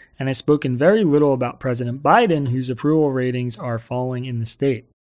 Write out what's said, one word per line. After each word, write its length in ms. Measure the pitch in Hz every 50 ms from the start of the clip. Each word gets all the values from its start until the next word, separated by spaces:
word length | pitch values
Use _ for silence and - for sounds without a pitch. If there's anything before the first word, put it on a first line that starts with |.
| - _ _ -
and 100 | 135 135
has 120 | 131 -
spoken 400 | - - 151 143 - 135 123 120
very 240 | 147 180 208 226 208
little 280 | 156 143 147 147 143
about 280 | 135 127 123 120 - -
President 420 | - 131 123 117 123 117 120 135
Biden, 460 | - 139 170 233 240 190 165 147 143 127
whose 240 | 123 131 127 127
approval 400 | 127 - - 147 156 156 151 143
ratings 440 | 131 131 127 127 123 127 123 123 117
are 220 | - 170 123 117 113
falling 480 | - - 127 127 127 127 131 127 127
in 140 | 131 123 117
the 80 | 113 113
state. 380 | - - 139 139 127 110 - _ _ _ _ _